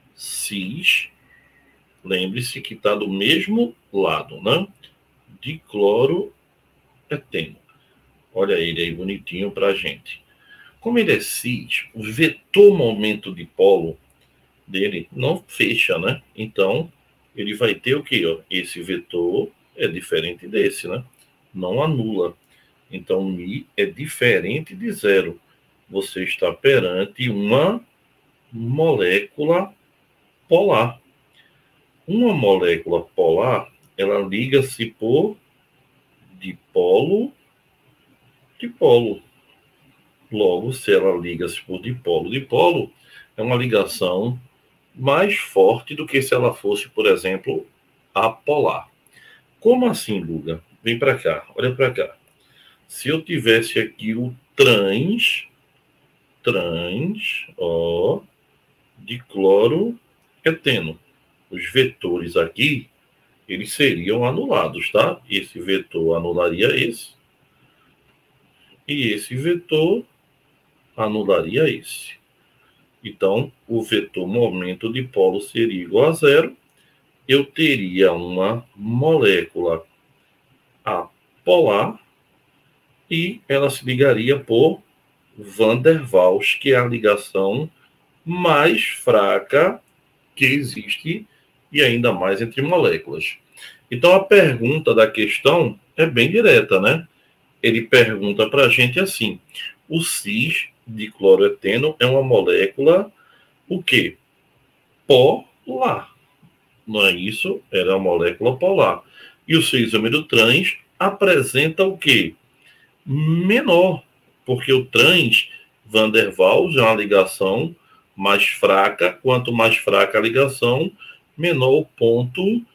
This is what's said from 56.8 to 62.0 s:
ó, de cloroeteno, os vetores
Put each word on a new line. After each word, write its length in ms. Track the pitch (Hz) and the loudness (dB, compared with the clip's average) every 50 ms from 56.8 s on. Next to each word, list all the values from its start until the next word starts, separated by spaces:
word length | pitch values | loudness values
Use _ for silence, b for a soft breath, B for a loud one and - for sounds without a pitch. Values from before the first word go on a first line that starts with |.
| 87 87 92 120 160 190 220 214 - - - - - - _ | -6 -6 -6 -6 -6 -6 -6 -6 -8 -8 -8 -10 -12 -16 _
ó, 640 | - 90 85 85 82 82 85 85 87 92 120 175 202 - _ _ _ _ _ _ _ _ _ _ _ _ _ _ | -8 -6 -4 -2 -2 -2 -2 -2 0 0 -2 -2 -4 -8 _ _ _ _ _ _ _ _ _ _ _ _ _ _
de 220 | - - - 120 123 | -20 -16 -14 -14 -14
cloroeteno, 1800 | - _ - 95 95 95 98 101 113 123 151 175 214 240 240 - _ _ _ _ _ _ _ _ - 160 160 - - 143 120 95 82 78 80 - _ _ _ _ _ _ _ _ _ _ | -14 _ -4 0 4 4 6 6 4 4 2 0 -2 -4 -6 -10 _ _ _ _ _ _ _ _ -4 -4 -4 -2 -2 -2 -2 -2 -4 -6 -10 -14 _ _ _ _ _ _ _ _ _ _
os 220 | 90 90 - - | -14 -14 -12 0
vetores 640 | - 131 127 131 - _ | 2 2 2 2 -2 _